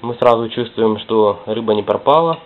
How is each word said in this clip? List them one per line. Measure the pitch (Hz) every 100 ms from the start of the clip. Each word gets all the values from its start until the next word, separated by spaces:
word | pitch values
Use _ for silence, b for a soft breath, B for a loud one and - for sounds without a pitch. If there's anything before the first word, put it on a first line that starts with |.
Мы | 117 120
сразу | 123 117 113
чувствуем, | 123 117 - 110 107
что | - 110 104 - -
рыба | 107 113 104
не |
пропала. | 98 101 - 151 165 160